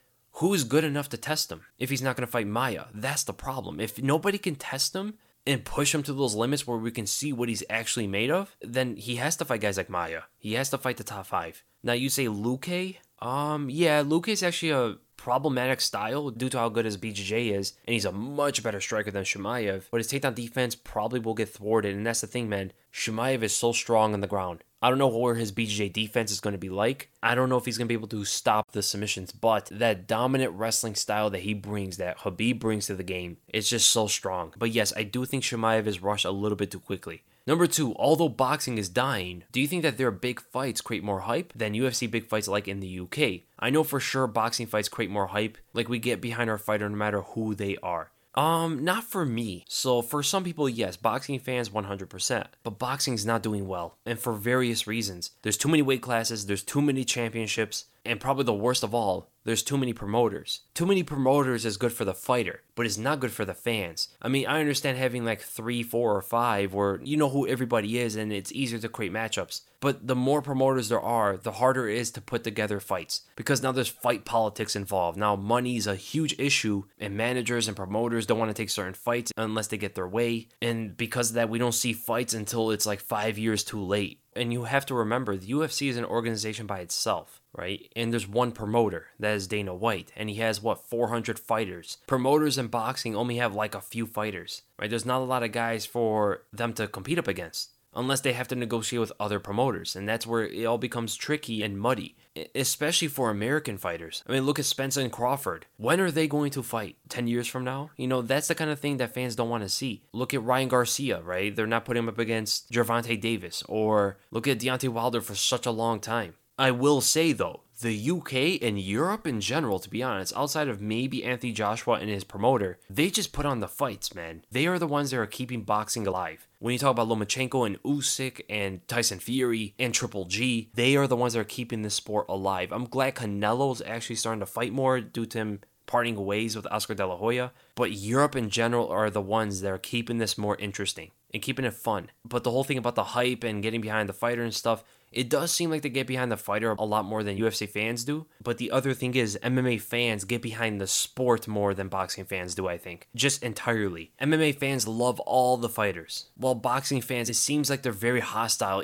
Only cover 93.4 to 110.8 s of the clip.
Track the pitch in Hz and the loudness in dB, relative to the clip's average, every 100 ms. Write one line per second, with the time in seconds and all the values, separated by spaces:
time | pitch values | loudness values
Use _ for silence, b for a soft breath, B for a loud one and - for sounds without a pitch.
93.4 | 120 101 107 101 - 117 110 107 107 95 | 0 0 -2 -4 -8 -6 -4 -2 -4 -4
94.4 | 90 - - - 107 113 110 127 127 127 | -10 -14 -14 -8 -2 -2 0 0 2 0
95.4 | 117 113 117 113 - 127 113 107 104 95 | 0 0 0 -2 -2 0 2 4 2 0
96.4 | - 104 117 113 107 - 95 170 143 92 | -6 -4 -2 -2 -4 -4 -2 -2 0 -2
97.4 | 82 - - _ _ - 127 135 139 120 | -4 -8 -10 _ _ -4 0 2 2 0
98.4 | 127 127 117 117 104 120 110 - 104 101 | -2 -2 -2 -2 -2 -2 -2 -2 -2 -2
99.4 | - 104 135 95 87 - 101 113 117 117 | -2 0 2 0 -6 -6 -2 -2 0 -2
100.4 | 107 92 113 117 120 123 113 - - 151 | -2 -2 0 0 0 -4 -4 -4 -2 -4
101.4 | - 110 107 98 113 123 90 - b - | -2 -4 -2 0 0 0 -2 -12 b -14
102.4 | 78 123 131 - 151 170 160 139 120 104 | -8 -2 -2 0 0 0 0 0 0 0
103.4 | 110 147 147 98 92 85 82 - - 131 | 0 0 -2 -4 -4 -4 -6 -10 -2 0
104.4 | 135 143 135 - 135 135 127 - 123 135 | 2 0 0 -2 -2 0 -2 0 0 0
105.4 | 104 82 - - 110 165 185 151 156 147 | -2 -6 -8 -4 2 4 4 4 2 2
106.4 | 143 139 117 117 101 - - - 120 120 | 0 -2 -2 -4 -4 -10 -12 -4 0 0
107.4 | 120 127 127 131 151 - 127 131 117 135 | 0 -4 -4 -4 -8 -4 0 2 2 2
108.4 | 151 160 156 143 147 139 120 123 127 113 | 2 0 0 0 0 0 0 -2 -4 0
109.4 | 117 117 98 - 135 101 _ 110 123 139 | 0 0 -2 -2 -4 -6 _ -6 -2 -2
110.4 | 113 127 131 127 | 2 2 4 4